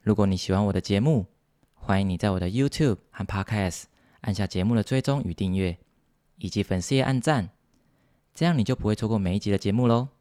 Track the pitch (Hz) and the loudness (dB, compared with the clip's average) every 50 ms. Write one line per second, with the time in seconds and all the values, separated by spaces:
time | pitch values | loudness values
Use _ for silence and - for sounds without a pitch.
0 | _ 107 107 104 104 98 95 90 - - 95 98 104 101 92 92 - - 101 98 | _ 2 2 2 2 2 2 -2 -2 0 0 2 2 0 0 -2 -2 0 0 2
1 | 120 156 160 117 92 - _ _ _ _ _ _ _ _ _ _ - - 98 98 | 2 2 2 0 -2 -4 _ _ _ _ _ _ _ _ _ _ -2 0 0 2
2 | 98 95 90 85 - 104 95 92 90 90 101 123 135 143 - - 156 131 101 - | 2 0 -2 0 0 0 0 0 -2 -2 0 0 0 0 2 2 2 2 2 -2
3 | _ _ - - 95 - 101 98 95 - 110 104 98 90 82 - - _ _ _ | _ _ -10 -10 -8 -4 -4 -6 -4 -2 -2 0 0 -2 -2 -6 -14 _ _ _
4 | _ _ _ _ - 110 98 101 101 92 - 92 90 110 120 113 101 - 135 131 | _ _ _ _ -6 -4 -2 -2 -2 -2 0 0 0 2 2 2 2 2 0 0
5 | 127 - 139 143 - 92 82 - 98 92 92 95 95 90 82 - _ _ _ _ | 0 0 -2 -2 -2 -6 -4 -2 -2 -2 0 0 0 0 -2 -6 _ _ _ _
6 | _ _ _ _ _ _ _ _ - 92 - 101 98 - 95 90 85 - 143 131 | _ _ _ _ _ _ _ _ -10 -4 -2 -2 -2 0 -2 -4 -2 0 0 2
7 | 131 - 135 127 - 160 151 127 92 - _ _ _ _ _ _ _ _ _ _ | 2 2 0 0 2 0 0 0 -2 -4 _ _ _ _ _ _ _ _ _ _
8 | _ _ _ _ _ _ _ - 160 175 170 135 104 - 127 - - 107 107 - | _ _ _ _ _ _ _ 0 0 2 2 2 2 0 0 -2 0 -2 0 0
9 | - 104 113 107 98 90 92 104 - 104 101 95 - 101 101 117 123 120 117 120 | 0 -2 0 0 0 0 -2 -2 0 0 -2 0 0 0 0 2 4 4 2 2
10 | 131 139 _ _ | 0 -4 _ _